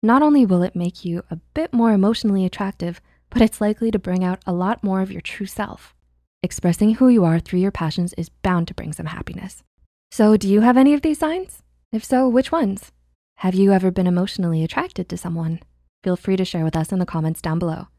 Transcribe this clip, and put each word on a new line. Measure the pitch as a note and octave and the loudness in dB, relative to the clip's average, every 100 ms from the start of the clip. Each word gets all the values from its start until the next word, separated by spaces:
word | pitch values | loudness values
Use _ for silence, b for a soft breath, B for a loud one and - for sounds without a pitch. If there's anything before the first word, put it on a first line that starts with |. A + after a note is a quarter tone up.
Not | G#3+ B3+ | 4 4
only | D4+ D4 | 4 4
will | A3+ F3+ | 4 2
it | F3+ | 0
make | F3+ F3 - | -2 -6 -6
you | F3+ E3+ - | -8 -8 -8
a | E3+ _ | -14 _
bit | - D#4+ | -8 -4
more | A#3+ A3+ | 0 2
emotionally | G#3 G3 A3+ A3 G3 | 4 2 0 -2 0
attractive, | F#3 - G3 - F3 E3+ _ _ _ | -2 -4 -8 -6 -10 -10 _ _ _
but | B3 | 2
it's | A3 - | 2 2
likely | G#3 G#3+ A3+ | -4 -2 -2
to | G#3 | -4
bring | F#3 F#3 | -4 -2
out | F#3 F#3 - | -2 -4 -6
a | |
lot | F3 F3+ A3+ | -4 -2 -4
more | G3+ F#3+ | -4 -2
of | F#3+ | -4
your | F#3 | -8
true | - - F#3+ | -14 -12 -12
self. | - G3+ - - _ _ _ _ _ | -8 -10 -10 -20 _ _ _ _ _
Expressing | - - F3 F3 G#3+ | -8 -2 -2 2 2
who | A3 B3+ | 4 6
you | A#3 | 6
are | F3 E3 | 4 2
through | E3 F3+ | 0 -2
your | F#3+ | -2
passions | - E3 F3 F3 | -2 -6 -4 -6
is | - D#3+ | -6 -10
bound | _ F#3+ F3+ E3+ | _ -2 -2 -2
to | |
bring | - - | -8 -10
some | D3+ D#3 | -10 -10
happiness. | D#3+ - F3+ F#3 - _ _ _ _ _ | -10 -12 -12 -14 -18 _ _ _ _ _
So, | - G#3+ G#3+ | 2 4 4
do | G3 | 4
you | G3+ | 4
have | A#3 B3+ | 4 6
any | C4+ | 6
of | D4 | 4
these | D#4 D4+ | 0 -2
signs? | D#4 E4+ F#4+ - _ _ _ | -2 -4 -8 -16 _ _ _
If | A3 | -10
so, | - B3+ C4 | -2 2 4
which | A#3+ C4+ | 2 2
ones? | E4 A3 G3 - _ _ _ _ _ | 0 -2 -4 -12 _ _ _ _ _
Have | F#3 | -2
you | F#3 G3 | 2 4
ever | F#3+ F#3 | 4 2
been | F#3 F3+ | 0 0
emotionally | F3 F#3+ - F3 D#3+ | 0 -2 -4 -2 0
attracted | D#3+ - F#4 - F3 | -2 -2 -4 -6 -8
to | F3 | -8
someone? | E3+ E3 D#3+ E3 _ _ _ _ | -8 -6 -6 -6 _ _ _ _
Feel | - F3+ | -4 -4
free | - F#3+ | -2 -2
to | |
share | F#3 F3 | -2 -2
with | D#3+ D#3+ | -2 -2
us | D#3+ | -4
in | F#3+ | -4
the | F3+ | -2
comments | E3 D#3+ D#3+ | -2 -4 -4
down | E3 D#3+ | -4 -2
below. | F3 D#3+ - | -4 -6 -12